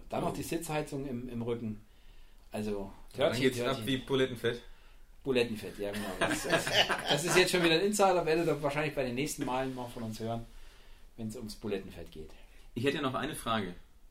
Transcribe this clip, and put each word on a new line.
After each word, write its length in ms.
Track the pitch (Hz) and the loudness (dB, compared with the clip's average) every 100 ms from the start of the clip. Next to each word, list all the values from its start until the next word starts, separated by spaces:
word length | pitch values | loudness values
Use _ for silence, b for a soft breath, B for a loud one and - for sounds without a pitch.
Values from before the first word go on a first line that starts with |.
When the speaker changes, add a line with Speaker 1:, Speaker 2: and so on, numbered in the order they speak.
| - | -6
Speaker 1:
dann 120 | - | -2
noch 100 | 175 | -2
Speaker 2:
Oh. 40 | 147 | -2
Speaker 1:
die 80 | |
Sitzheizung 640 | - 165 160 151 151 139 139 | -4 -4 -2 -2 -2 -4 -4
im, 220 | 120 127 | -4 -4
im 120 | 117 | -4
Rücken. 380 | 117 113 110 107 - b b b b b b | -2 -2 -2 -6 -12 b b b b b b
Also, 400 | 104 107 101 95 - - 123 | -4 -2 -2 -4 -10 -8 2
Speaker 3:
Dann 120 | 151 | 2
Speaker 1:
Törtchen, 160 | 123 | 4
Speaker 3:
geht's 160 | 131 117 | 4 4
ab 60 | 127 | 0
Speaker 1:
Törtchen. 180 | 120 107 | 0 0
Speaker 3:
wie 100 | 127 | -2
Bulettenfett. 640 | - 131 127 117 113 - - b b b b - | 2 2 2 0 -2 -2 -8 b b b b -6
Speaker 1:
Bulettenfett, 540 | 139 123 120 107 92 104 | 0 2 2 -2 -8 -6
ja 140 | 101 | -4
genau. 140 | 104 107 - | -4 -4 0
Das 260 | - - - | 0 0 2
ist, 240 | 151 - 196 - 170 - | 0 4 4 4 2 2
das 160 | 147 165 | 2 4
ist 120 | 180 | 6
jetzt 140 | 185 | 6
schon 100 | 180 | 6
wieder 140 | 170 165 | 6 6
ein 60 | |
Insider, 440 | 202 208 196 180 156 | 4 6 6 6 4
werdet 220 | 165 156 | 4 2
ihr 160 | 147 | 2
wahrscheinlich 320 | 143 143 151 143 | 0 0 0 0
bei 80 | |
den 120 | 127 123 | 0 0
nächsten 280 | 151 - 131 | -2 -2 0
Malen 300 | 127 135 127 | 0 0 -4
mal 120 | 120 | -8
von 140 | 123 | -6
uns 160 | 113 110 | -6 -4
hören, 240 | 113 117 - b b b b b b - | -2 -2 -6 b b b b b b -8
wenn's 180 | 110 123 | -8 -6
ums 200 | 107 - | -10 -6
Bulettenfett 540 | 107 95 92 90 85 | -4 -4 -4 -10 -12
geht. 180 | 80 76 - - b b | -12 -14 -14 -18 b b
Speaker 3:
Ich 120 | 120 139 | -2 0
hätte 160 | 151 | 2
noch 120 | 135 123 | 0 0
eine 200 | 131 - | -2 -4
Frage. 400 | 117 110 92 90 - - - | 0 0 0 -8 -16 -20 -20